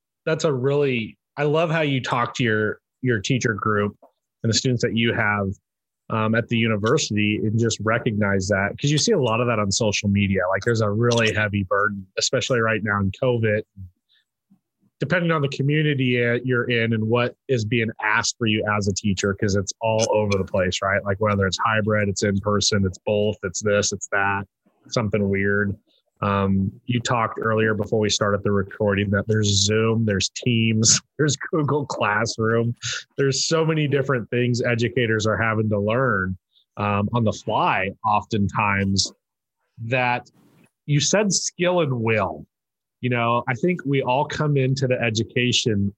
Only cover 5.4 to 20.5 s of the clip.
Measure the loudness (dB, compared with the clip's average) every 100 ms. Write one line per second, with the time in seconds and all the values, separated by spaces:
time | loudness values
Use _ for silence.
5.4 | -2 -6 _ _ _ _ -6 -2 0 0
6.4 | 0 0 0 0 0 0 0 0 0 0
7.4 | 0 2 0 0 0 0 0 0 0 0
8.4 | 0 0 0 -2 0 2 2 2 2 0
9.4 | 0 0 0 0 0 0 0 2 2 0
10.4 | 0 0 0 0 0 2 2 2 2 0
11.4 | 0 -2 0 0 0 -4 -10 -6 -2 -2
12.4 | 0 0 0 0 0 0 -2 0 0 0
13.4 | 0 0 -4 -14 -18 _ _ _ _ _
14.4 | _ _ _ _ _ -8 0 0 2 0
15.4 | 0 -2 0 2 2 0 0 2 2 0
16.4 | 0 -2 0 0 2 0 2 2 0 -4
17.4 | -2 -2 0 0 0 -2 0 0 0 -2
18.4 | 0 0 0 0 -2 -2 -2 -2 -2 -2
19.4 | 0 -2 -4 -4 -2 0 2 0 0 -2
20.4 | -2